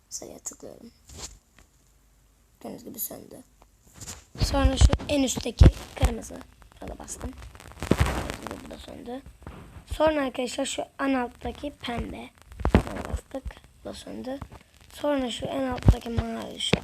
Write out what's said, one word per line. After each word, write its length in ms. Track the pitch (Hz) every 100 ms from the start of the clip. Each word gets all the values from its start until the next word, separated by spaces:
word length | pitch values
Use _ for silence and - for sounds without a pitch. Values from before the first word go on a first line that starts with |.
| _
Sarıya 280 | - - -
tıklıyorum. 520 | - - - - 233 - - - - - _ - _ _ _ _ _ _ _ _ _ _
Gördüğünüz 240 | 226 -
gibi 140 | - -
söndü. 380 | - - - - - _ - _ _ - - - - -
Sonra 320 | - 277 269 262
şu 160 | - - -
en 140 | 285
üstteki 440 | 262 - 247 - - - -
kırmızı. 420 | - - 233 - - - - - -
Ona 160 | - -
bastım. 320 | - - - - - - - - -
Gördüğünüz 500 | - - - - -
gibi 260 | - - -
bu 40 |
da 80 | -
söndü. 440 | - - 233 254 - - - - - - - -
Sonra 260 | 311 302
arkadaşlar 440 | 262 240 247 - 269
şu 160 | - - -
en 140 | 277
alttaki 560 | 262 240 - 240 233 285
pembe. 600 | - - 233 208 220 247 - - - -
Ona 380 | - - - -
bastık. 320 | - - 269 - - - -
Bu 80 | -
da 60 |
söndü. 440 | 202 - 220 240 277 - - - - -
Sonra 360 | - 294 285 247
şu 160 | - 269
en 220 | 269 262
alttaki 400 | 247 - 247 233
mavi. 520 | 226 226 226 208 -
Şu 160 | - -